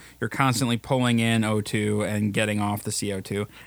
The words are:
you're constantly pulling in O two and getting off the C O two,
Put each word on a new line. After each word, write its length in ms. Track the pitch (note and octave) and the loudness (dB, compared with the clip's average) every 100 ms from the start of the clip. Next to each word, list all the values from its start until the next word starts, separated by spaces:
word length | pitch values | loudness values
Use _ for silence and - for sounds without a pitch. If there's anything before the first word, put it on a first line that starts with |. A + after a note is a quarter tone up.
| - - | -14 -8
you're 80 | A#2 | -4
constantly 480 | - C3 A#2+ B2+ A#2 | 2 2 2 0 -2
pulling 420 | - C3 B2 A#2 | 0 2 4 4
in 240 | A2+ A2+ | 4 2
O 160 | G#2+ G#2+ | 2 0
two 420 | G#2 A2 G#2 G#2 | 0 -2 0 0
and 300 | G2 G#2 G#2+ | 0 0 0
getting 280 | G#2 G#2+ G#2 | 0 0 0
off 220 | G#2 G#2 | 0 -2
the 80 | G#2+ | -4
C 200 | - G2+ | -4 -4
O 80 | G2 | -6
two, 280 | - G3+ G3+ - | -4 -4 -4 -10